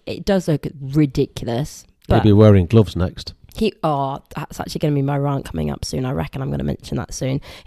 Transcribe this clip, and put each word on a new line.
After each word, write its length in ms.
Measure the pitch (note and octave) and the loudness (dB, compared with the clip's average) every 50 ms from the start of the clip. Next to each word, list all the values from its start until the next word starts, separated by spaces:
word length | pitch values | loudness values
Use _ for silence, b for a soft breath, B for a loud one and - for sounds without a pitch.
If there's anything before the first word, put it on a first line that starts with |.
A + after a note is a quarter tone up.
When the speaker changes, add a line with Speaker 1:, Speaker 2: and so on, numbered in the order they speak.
| _ | _
Speaker 1:
it 180 | - G2+ - E3+ | -12 -12 -8 -2
does 240 | - G3 F#3 E3 | 0 0 0 2
look 180 | - D#3 C#3 - D3+ - C3+ | 0 -2 -2 -2 -10 -12 -10
ridiculous. 1080 | C#3 C3 C3+ D#3 D3+ C#3 B2 C#3 C3+ - _ - - A2 A#2 A#2 D3 - - - - _ _ _ _ | -12 -2 2 2 2 2 2 -2 -2 -2 _ -10 -8 -6 -4 -4 -4 -6 -10 -20 -20 _ _ _ _
Speaker 2:
He'll 100 | - - | 2 2
Speaker 1:
But 60 | - - | 4 6
Speaker 2:
be 80 | A2 | 6
wearing 340 | G2+ G2+ G#2+ G#2+ G2+ G2 F2 | 8 8 8 8 8 6 4
gloves 280 | D#2+ - A2+ G#2 - - | 4 4 4 4 4 0
next. 380 | E2+ F2+ F#2 - - - - - _ - - - | -4 -4 -4 -4 -10 -16 -16 -18 _ -20 -18 -6
Speaker 1:
he, 180 | - A3 G#3+ - _ - | -4 -4 -4 -4 _ -4
oh, 380 | D#3+ D3 C#3 C#3 C3+ C#3 - _ _ - | -2 -2 -2 -2 -4 -6 -10 _ _ -14
that's 240 | D3+ D3+ - - - | -14 -14 -12 -10 -12
actually 200 | - - - - | -10 -8 -6 -4
gonna 160 | - D3+ D3 | -2 0 0
be 60 | C#3+ | 0
my 160 | C#3 C#3 C#3+ | 0 0 -2
rant 280 | C#3 C#3+ C#3+ C#3 C3+ - | -2 -2 -2 -2 -4 -6
coming 240 | - - D#3+ - D3 | -8 -8 -6 -6 -6
up 140 | C#3+ - - | -6 -8 -8
soon. 200 | - - C#3+ C3 | -8 -6 -6 -6
I 60 | B2+ | -4
reckon 300 | C#3 E3 D#3 D3 - C3+ | -4 -6 -6 -6 -8 -8
I'm 80 | C3+ C#3 | -8 -6
gonna 140 | C#3+ C#3+ C3 | -6 -4 -4
mention 340 | D3 - - - - - | -4 -6 -6 -8 -8 -8
that 160 | B2+ - - - | -8 -8 -8 -10
soon. 280 | - C#3 C3 C3+ D3+ B B B B B | -6 -6 -4 -4 -6 B B B B B